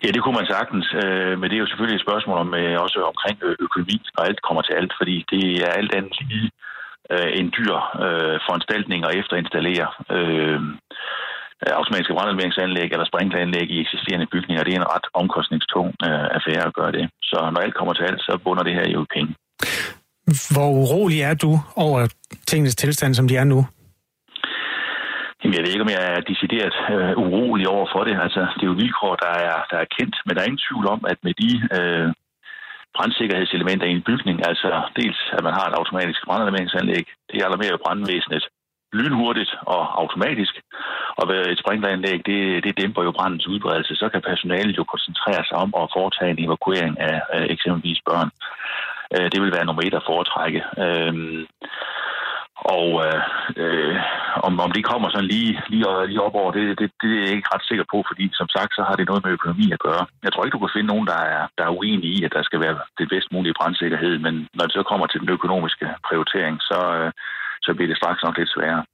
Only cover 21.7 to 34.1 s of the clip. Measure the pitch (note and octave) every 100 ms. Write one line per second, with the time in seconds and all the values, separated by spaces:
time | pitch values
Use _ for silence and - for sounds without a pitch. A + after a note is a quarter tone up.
21.7 | - D#3 C3 A#2 - - - - D#3+ C#3
22.7 | A#2+ C#3 D3 C#3 B2 B2+ B2+ C#3 C3+ C3
23.7 | _ - _ _ _ _ - - - -
24.7 | - - - - - - - - F2 F2
25.7 | G2+ G#2+ F#2 F2+ F2 E2+ F#2+ F#2+ A#2 G2
26.7 | - - G#2 F#2 F2+ F#2 G2 B2 G#2+ F#2+
27.7 | G2+ F#2 F#2+ A2+ G2 F2 F#2+ F2+ - F#2+
28.7 | F2 A#2+ - G2+ F2+ F2 F2 F2 D#2+ -
29.7 | E2+ E2 - F2 - G2+ F2+ G2+ C#3 -
30.7 | C3 G2 A2 F#2 F2+ F2+ F2 A2+ B2 A2+
31.7 | F#2 F2 E2+ E2 E2 _ _ - - -
32.7 | - - - G#2+ - A2+ F#2 F2+ F2+ F2
33.7 | F#2+ F2 F2 G2